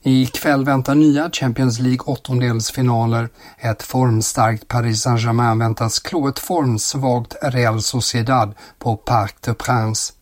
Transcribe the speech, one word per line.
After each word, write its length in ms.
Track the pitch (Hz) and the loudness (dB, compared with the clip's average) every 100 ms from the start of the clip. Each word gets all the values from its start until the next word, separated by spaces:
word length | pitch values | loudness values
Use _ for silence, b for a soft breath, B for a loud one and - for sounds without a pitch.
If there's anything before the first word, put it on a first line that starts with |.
Ikväll 640 | 135 131 127 - 156 139 | 4 4 2 -2 0 2
väntar 300 | 135 135 131 | 2 0 2
nya 340 | 147 151 143 170 | 4 6 4 -2
Champions 480 | - - 113 131 117 | -2 -2 0 0 2
League 340 | 127 127 - | 0 0 -2
åttondelsfinaler. 1160 | 131 - 123 123 113 113 - 127 117 117 117 117 B B B | -6 -2 0 0 -2 -4 0 0 2 2 0 -2 B B B
Ett 260 | 120 107 | -6 -6
formstarkt 840 | - 131 127 110 - - 113 110 - | -4 0 2 2 0 0 0 0 -4
Paris 340 | 123 117 110 | -2 0 -2
Saint-Germain 580 | 123 117 117 117 120 113 | 0 0 2 2 2 2
väntas 400 | 113 110 113 - | 0 -2 -2 -4
klå 280 | - 175 139 | -4 -2 -2
ett 120 | 131 | -4
formsvagt 960 | - 180 131 110 - 143 131 120 113 - | -4 0 0 0 -2 -2 0 -2 -4 -6
Real 400 | 147 123 117 110 | -2 0 0 0
Sociedad 760 | 107 123 - 120 113 131 107 104 B B | -2 -2 -2 -2 0 0 0 -6 B B
på 180 | 120 107 | -6 -4
Parc 340 | - 117 101 - | 0 0 0 -6
des 160 | - 113 | -6 -6
Princes. 560 | - 123 110 110 - - | -2 -2 0 -4 -6 -12